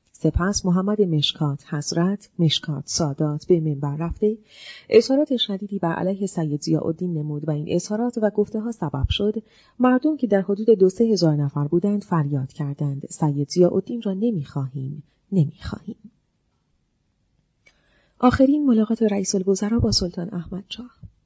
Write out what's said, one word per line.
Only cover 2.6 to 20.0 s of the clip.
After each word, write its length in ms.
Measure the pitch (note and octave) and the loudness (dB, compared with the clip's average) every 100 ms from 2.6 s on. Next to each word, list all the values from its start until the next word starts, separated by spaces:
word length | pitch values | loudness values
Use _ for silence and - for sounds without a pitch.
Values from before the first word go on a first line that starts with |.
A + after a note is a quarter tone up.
| - C#3+ - | -4 -8 -6
سادات، 600 | - D3+ C#3 D3+ D3+ - | -4 -2 -2 -2 -2 2
به 140 | F3 | 2
منبر 360 | D#3 C#3 C#3+ D3 | 2 -2 -4 -4
رفته 420 | E3+ - G#3 A3 _ - - - - | -6 -2 -2 -2 _ -20 -20 -20 4
اظهارات 480 | A3 A#3+ C4+ D4+ A#3+ | 6 6 2 2 0
شدیدی 420 | - G3 G#3 G3 | -2 -4 -6 -2
بر 140 | E3 | -2
علیه 340 | - F#3 F#3+ G3 | 0 -2 -2 -4
سید 360 | - D#3 D3 | -2 -2 -2
ضیاءالدین 560 | D#3+ D#3+ - D#3+ F3+ D#3+ | 0 0 0 -4 -4 -4
نمود 300 | D3+ D3 D3+ | -4 -4 -4
و 20 | |
این 160 | D3 D3+ | -4 -2
اظهارات 500 | F3 - G#3+ B3 A#3+ | -2 -2 -2 -2 0
و 80 | G#3+ | 0
گفته‌ها 420 | G#3 G#3 A3 A3+ | 0 -2 -4 -6
سبب 340 | A3+ D3+ C3+ - | -6 -6 -2 -2
شد 320 | - G#3 A3 - _ _ - | 0 -2 -2 -10 _ _ 0
مردم 380 | B3 B3+ D4+ D4+ | 2 4 2 0
که 100 | A3 | 0
در 140 | G3 | 0
حدود 300 | F#3+ G3+ A3 | 0 0 4
دو 180 | G#3 F#3 | 6 4
سه 160 | F#3 | 4
هزار 320 | A#3 G3+ E3 D3 | 2 4 2 2
نفر 320 | C#3+ D3 C#3+ | 0 -2 0
بودند 360 | E3+ G3+ G#3 | 0 0 -2
فریاد 480 | - E3+ C#3+ C#3 C3+ | 0 0 0 -2 -4
کردند: 540 | - C#3+ C#3+ D3 C#3 - | -6 -8 -4 -4 -4 -10
"سید 380 | - D3+ C#3+ C#3+ | -2 -2 0 -2
ضیاءالدین 520 | F3 F3 F#3+ F#3+ A#3+ | 4 4 4 -4 -6
را 120 | G#3+ | -6
نمی‌خواهیم، 880 | F#3+ A#3+ F#3+ C#3 C#3+ C3 C3+ C3 D3 - _ _ | -2 -2 -2 -6 -6 -6 -6 -10 -12 -18 _ _
نمی‌خواهیم." 800 | G3 D3 - - - - - - _ _ _ _ _ _ _ _ _ _ _ _ _ _ _ _ _ _ _ _ _ | 0 0 -2 -10 -10 -12 -16 -20 _ _ _ _ _ _ _ _ _ _ _ _ _ _ _ _ _ _ _ _ _
آخرین 480 | B3 - C4+ D4+ C#4+ | 2 6 4 4 4
ملاقات 360 | A3 G#3+ A3+ | 2 2 2
رئیس 320 | G#3+ G3 F#3+ | 0 0 -2
الوزراء 460 | G3 F#3 F#3+ G#3 A#3 | -2 0 0 0 0
با 120 | A3 | 0
سلطان 420 | G3 | 0